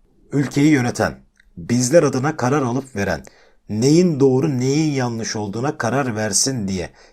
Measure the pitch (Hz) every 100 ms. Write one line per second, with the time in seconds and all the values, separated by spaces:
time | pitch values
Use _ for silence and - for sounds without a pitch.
0 | _ _ - 139 135 - 151 143 120 -
1 | 92 67 _ _ _ - 85 120 127 170
2 | 147 147 127 107 123 147 127 127 - 101
3 | 95 78 - _ _ _ - 107 131 160
4 | 180 139 135 127 160 127 127 143 156 135
5 | 123 113 107 110 104 110 135 151 117 131
6 | 127 107 107 98 139 131 95 92 76 -
7 | -